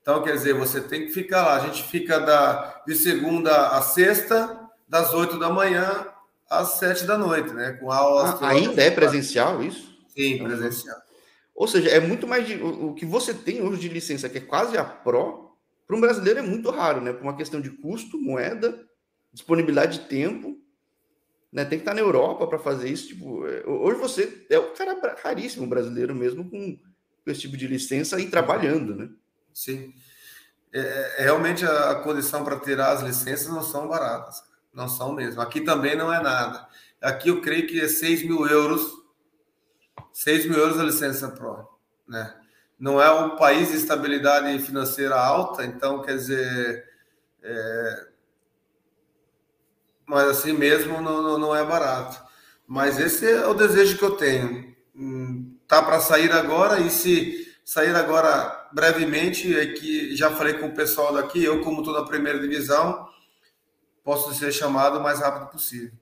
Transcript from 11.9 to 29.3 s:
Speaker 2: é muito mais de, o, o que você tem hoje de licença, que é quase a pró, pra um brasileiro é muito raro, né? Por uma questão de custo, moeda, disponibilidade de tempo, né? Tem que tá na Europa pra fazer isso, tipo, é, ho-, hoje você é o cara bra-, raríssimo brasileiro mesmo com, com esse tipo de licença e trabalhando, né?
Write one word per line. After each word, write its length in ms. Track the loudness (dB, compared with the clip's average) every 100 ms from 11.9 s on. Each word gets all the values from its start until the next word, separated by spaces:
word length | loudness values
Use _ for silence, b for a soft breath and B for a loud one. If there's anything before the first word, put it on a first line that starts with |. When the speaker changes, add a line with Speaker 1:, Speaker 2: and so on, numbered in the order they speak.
Speaker 2:
é 80 | 4
muito 260 | 4 -2 -2
mais 200 | -2 -2
de, 80 |
o, 360 | -4 -6 -6 -8
o 40 |
que 100 | -8
você 300 | -4 -2 -2
tem 280 | -6 -6 -4
hoje 180 | -4 -4
de 80 | -6
licença, 400 | -8 -8 -8 -6
que 100 | -10
é 20 |
quase 360 | -4 -2 0 -2
a 80 |
pró, 680 | -4 -6 0 0 0 -6 -18 _ _ _ _
pra 100 | 0
um 40 |
brasileiro 380 | 2 2 0 0
é 40 |
muito 280 | -2 -4 -4
raro, 300 | -2 0 0
né? 120 | -4
Por 100 | -6
uma 140 | -8 -8
questão 240 | -8 -8
de 100 | -10
custo, 460 | -12 -12 -10 -10 -8
moeda, 680 | -4 -4 -4 -2 -4 -4 -18 _ _ _ _
disponibilidade 680 | -20 0 2 2 2 2 -2
de 60 | -6
tempo, 500 | -4 -2 -4 -12 -14 _ _ _ _ _ _ _ _ _
né? 120 | -8
Tem 160 | -4 -4
que 40 |
tá 80 | -4
na 80 | 0
Europa 460 | 2 4 2 0 -4
pra 140 | -2
fazer 280 | -4 -4 -4
isso, 200 | -8 -10
tipo, 360 | -16 -12 -10
é, 200 | -8 -8 -6
ho-, 160 | 0
hoje 160 | 0 0
você 480 | -2 -2 -4 -4 _
é 100 | 2
o 140 | 2
cara 220 | -6 -6
bra-, 220 | -4 -6 -6
raríssimo 460 | -6 -6 -6 -8 -4
brasileiro 480 | -2 -2 -4 -4
mesmo 340 | -2 -4 -4 -10
com, 280 | -10 -10 -12
com 540 | _ _ _ _ -10
esse 100 | -10
tipo 160 | -10 -10
de 100 | -6
licença 540 | -6 -4 -4 -2 -4
e 100 | -2
trabalhando, 640 | 0 2 0 2 0 -2
né? 140 | -8 -12 -16 _